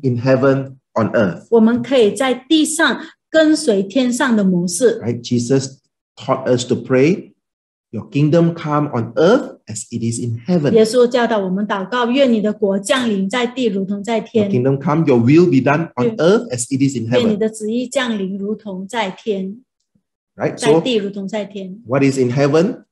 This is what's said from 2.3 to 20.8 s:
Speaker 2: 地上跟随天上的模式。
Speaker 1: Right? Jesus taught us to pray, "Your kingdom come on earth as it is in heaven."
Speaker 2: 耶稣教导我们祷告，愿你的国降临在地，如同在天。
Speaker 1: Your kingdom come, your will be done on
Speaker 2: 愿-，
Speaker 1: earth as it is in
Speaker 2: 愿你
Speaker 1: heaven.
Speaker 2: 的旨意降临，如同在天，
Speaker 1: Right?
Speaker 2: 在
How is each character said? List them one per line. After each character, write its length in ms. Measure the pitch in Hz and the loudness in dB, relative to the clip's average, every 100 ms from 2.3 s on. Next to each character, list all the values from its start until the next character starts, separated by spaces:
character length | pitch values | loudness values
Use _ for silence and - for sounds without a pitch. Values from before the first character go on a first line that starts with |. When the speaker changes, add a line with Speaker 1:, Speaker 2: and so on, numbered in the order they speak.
Speaker 2:
地 320 | 247 - 320 302 | -2 0 2 2
上 340 | - 302 - - _ _ | 0 0 -2 -8 _ _
跟 260 | 320 311 311 | 2 4 2
随 260 | - 196 | 0 0
天 300 | 196 269 247 | 0 0 0
上 240 | 240 277 220 | 0 0 2
的 80 | |
模 240 | 190 175 180 | 2 2 -2
式。 320 | - 240 - | 2 2 2
Speaker 1:
Right? 220 | 113 120 | -4 -6
Jesus 560 | - 123 120 135 131 - _ _ _ - | -2 -2 0 0 -2 -12 _ _ _ -12
taught 280 | - 131 - | -4 -4 0
us 200 | 127 - | 0 0
to 60 | |
pray, 580 | 120 - 127 147 196 - _ _ _ _ _ _ | -4 0 2 4 2 -6 _ _ _ _ _ _
"Your 160 | 110 - | -12 -6
kingdom 420 | 139 147 170 170 | 0 2 4 2
come 360 | - 151 147 147 | 0 -4 -2 -2
on 220 | 123 117 | -4 -4
earth 440 | - 165 262 - - - | 2 4 4 0 -16 -14
as 180 | 107 - | -14 -10
it 120 | 120 | -6
is 180 | 113 117 | -6 -6
in 180 | 120 117 - | -6 -8 -2
heaven." 260 | 180 151 | 0 2
Speaker 2:
耶 120 | 220 | 4
稣 220 | 220 247 240 | 4 2 2
教 200 | 247 233 | 2 0
导 120 | 220 | 0
我 100 | 190 | -2
们 180 | 190 208 | -4 -4
祷 220 | 208 190 | -6 -4
告， 180 | 247 233 | -4 0
愿 200 | 254 269 | 2 2
你 100 | 226 | 2
的 120 | 208 | 0
国 260 | 208 196 196 | -2 -2 -2
降 300 | 202 269 240 | -2 -2 -2
临 200 | 196 190 | -2 -2
在 180 | 247 240 | -2 -4
地， 200 | 240 240 | -2 -2
如 180 | 196 | -2
同 180 | 190 202 | -4 -6
在 180 | 196 226 | -4 -4
天。 300 | - 226 101 | -2 -2 0
Speaker 1:
Your 100 | 123 | 0
kingdom 200 | 127 139 | 0 0
come, 240 | 139 151 147 | 0 0 2
your 120 | 123 | 4
will 280 | 117 156 180 | 6 6 6
be 140 | 135 | 4
done 240 | 123 151 165 - | 2 0 -2 -2
on 100 | 240 | -2
Speaker 2:
愿-， 100 | 220 | 2
Speaker 1:
earth 300 | 165 220 240 | 2 2 0
as 160 | 120 - | -8 -4
it 100 | 131 | -2
is 140 | 139 127 | -2 -2
in 80 | 113 | -2
Speaker 2:
愿 220 | - 220 | 0 0
你 40 | |
Speaker 1:
heaven. 40 | 202 | 0
Speaker 2:
的 100 | 220 | -4
旨 220 | - 214 | -4 -6
意 160 | 233 254 | -4 -4
降 300 | 277 247 214 | -4 -2 -4
临， 180 | 190 196 | -6 -6
如 180 | 196 | -6
同 320 | 208 214 185 190 | -8 -10 -12 -8
在 220 | 233 202 | -6 -6
天， 480 | 180 - 196 190 226 _ _ _ _ _ _ _ - | -6 -6 -6 -6 -12 _ _ _ _ _ _ _ -4
Speaker 1:
Right? 200 | 143 139 | -4 0
Speaker 2:
在 240 | - 160 | 2 2